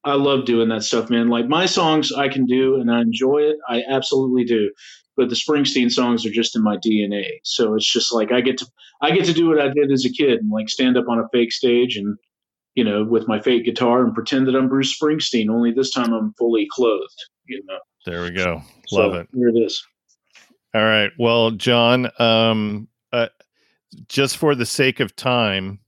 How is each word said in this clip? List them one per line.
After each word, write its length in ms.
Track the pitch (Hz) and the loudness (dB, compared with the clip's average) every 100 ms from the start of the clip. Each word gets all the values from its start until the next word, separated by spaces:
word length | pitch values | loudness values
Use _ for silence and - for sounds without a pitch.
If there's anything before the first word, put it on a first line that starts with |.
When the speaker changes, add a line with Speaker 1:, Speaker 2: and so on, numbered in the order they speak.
Speaker 1:
I 100 | 143 | 0
love 300 | 143 139 135 | 0 2 2
doing 240 | 117 117 113 | 2 2 2
that 120 | 110 | -2
stuff, 280 | - 120 113 | -2 -2 0
man. 180 | 117 117 | 0 2
Like, 200 | 117 120 | 0 0
my 180 | 156 185 | 0 0
songs 460 | 196 165 156 139 | 0 2 2 0
I 160 | 139 139 | -2 -2
can 180 | 135 123 | 0 0
do 300 | 127 131 135 | 2 2 2
and 140 | 120 | 0
I 100 | 117 | 2
enjoy 380 | 117 113 131 147 | 0 0 0 2
it. 140 | 151 151 - | 2 -2 -4
I 140 | 120 135 | -6 -2
absolutely 560 | 135 131 135 131 127 | -4 0 0 0 0
do. 260 | 120 117 101 - - - _ - | 0 0 0 -6 -20 -20 _ -2
But 120 | 123 | -2
the 60 | 117 | -2
Springsteen 540 | - 147 135 135 120 | -2 0 0 0 0
songs 340 | 123 123 117 | 0 0 0
are 60 | 110 | -2
just 260 | 110 113 117 | -2 -2 0
in 60 | |
my 160 | 107 101 | 0 0
D 240 | 113 107 | 0 0
N 80 | 101 | 0
A. 280 | 101 95 - | -4 -6 -10
So 300 | - - 113 | -8 -2 0
it's 160 | 107 - | 0 0
just 240 | 120 - | -2 -2
like, 180 | 117 107 | -2 0
I 80 | 123 | 0
get 180 | 120 127 | 0 -4
to, 80 | - _ - _ | -10 _ -20 _
I 80 | 151 | 0
get 160 | 180 165 | 2 2
to 60 | |
do 140 | 165 170 | 2 2
what 120 | 156 | 2
I 80 | 139 | 2
did 240 | 147 139 | 0 2
as 120 | 135 127 | 2 0
a 40 | |
kid 300 | - 143 113 | 0 2 2
and, 100 | 107 | 0
like, 180 | 110 107 | -4 -6
stand 260 | - 127 123 | -2 2 2
up 80 | 123 | 0
on 100 | 117 | -2
a 100 | 113 | 0
fake 200 | 123 117 | 0 0
stage 440 | - 127 120 123 104 | 0 2 2 0 -2
and 200 | 101 104 _ _ _ _ _ | -6 -8 _ _ _ _ _
you 100 | - | -2
know, 200 | 110 104 | 0 0
with 240 | 110 113 110 | 0 0 0
my 120 | 104 | -2
fake 240 | 131 120 | 0 0
guitar 380 | 113 113 123 123 | 0 0 2 2
and 100 | 120 | 2
pretend 320 | 113 113 135 131 | -2 -4 0 0
that 80 | 131 | 0
I'm 120 | 131 | 0
Bruce 280 | 135 135 - | 0 -2 -2
Springsteen, 520 | 151 156 - 120 107 | -2 -2 -2 -2 0
only 220 | 117 117 | 0 0
this 180 | 117 131 | 0 -2
time 200 | 131 117 | -2 -2
I'm 200 | 113 107 - | -2 -4 -2
fully 280 | 120 113 101 | 0 0 -2
clothed, 520 | - 120 98 - - - _ _ | 0 0 0 -6 -16 -20 _ _
you 160 | 117 95 | -16 -14
know. 120 | 95 - _ - | -16 -16 _ -12
Speaker 2:
There 160 | 87 | -8
we 80 | 87 | -8
go. 320 | 90 90 78 - _ - | -4 -4 -4 -12 _ -4
Speaker 1:
So, 80 | 98 | 0
Speaker 2:
Love 180 | 101 | 2
it. 140 | 90 - | 0 -8
Speaker 1:
here 140 | 127 120 | 0 2
it 80 | 113 | 2
is. 240 | 107 - - _ _ _ _ - _ _ _ | 0 -4 -12 _ _ _ _ -20 _ _ _
Speaker 2:
All 80 | 110 | 0
right. 260 | 110 107 101 - | 2 2 0 0
Well, 320 | 117 117 113 | 2 4 2
John, 580 | 107 127 120 117 127 123 - | 0 2 4 4 2 0 0
um, 680 | 117 113 113 110 104 104 113 _ _ | 2 4 2 0 -2 -6 -12 _ _
uh, 160 | 120 113 _ _ _ _ _ _ - - | -4 -4 _ _ _ _ _ _ -20 -8
just 300 | - 139 - | -2 -2 0
for 160 | 156 | 0
the 100 | 135 117 | 0 -2
sake 340 | - 131 - | 0 0 0
of 140 | 113 - | -6 -4
time 600 | 131 123 107 95 95 98 | -2 0 0 -2 -6 -12